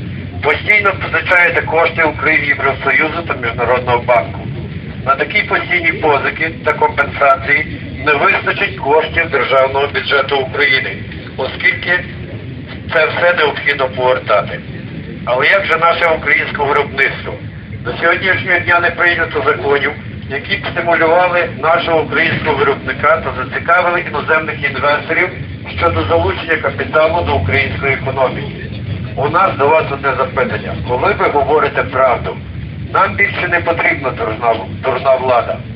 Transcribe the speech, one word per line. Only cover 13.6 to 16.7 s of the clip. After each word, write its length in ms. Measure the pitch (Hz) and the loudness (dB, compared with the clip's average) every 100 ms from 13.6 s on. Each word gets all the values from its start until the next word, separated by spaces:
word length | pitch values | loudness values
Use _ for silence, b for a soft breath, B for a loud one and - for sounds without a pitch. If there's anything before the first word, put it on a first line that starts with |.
| 147 143 131 | -2 0 -2
повертати. 720 | 110 127 127 - 131 - - - - - - - - | 0 2 2 4 2 2 -4 -10 -12 -10 -10 -10 -8
Але 220 | - 127 151 | -2 2 4
як 200 | 196 170 | 4 2
же 100 | 160 | 2
наше 300 | 170 165 170 | 4 4 2
українське 560 | 156 147 156 147 135 | 0 2 0 0 -2
виробництво? 720 | 139 | 0